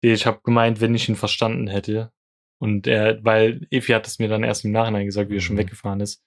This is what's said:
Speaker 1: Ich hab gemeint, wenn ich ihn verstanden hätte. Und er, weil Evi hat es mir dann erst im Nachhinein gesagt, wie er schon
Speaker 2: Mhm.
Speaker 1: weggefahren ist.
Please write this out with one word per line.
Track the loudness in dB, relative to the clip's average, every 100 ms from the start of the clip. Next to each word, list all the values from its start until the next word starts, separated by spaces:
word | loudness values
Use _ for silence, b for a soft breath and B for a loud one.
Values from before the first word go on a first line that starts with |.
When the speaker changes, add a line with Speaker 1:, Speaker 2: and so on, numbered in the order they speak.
Speaker 1:
Ich | 4 4 2
hab | -2
gemeint, | 2 4 4 2
wenn | 0
ich | 0 0
ihn | -2
verstanden | -2 -2 -2 -2 -4
hätte. | -4 -4 -4 -6 _ _ _ _ _
Und | -2 -2 0
er, | 2 2 2
weil | 2 4 4 0 -4
Evi | -4 2
hat | 0 0
es | -6
mir | -2
dann | 0
erst | -2 -2
im | -2
Nachhinein | 0 0 0 -2
gesagt, | -2 -2
wie | -4
er |
schon | -2 -2
Speaker 2:
Mhm. |
Speaker 1:
weggefahren | -4 -6 -6 -4
ist. | -6 -10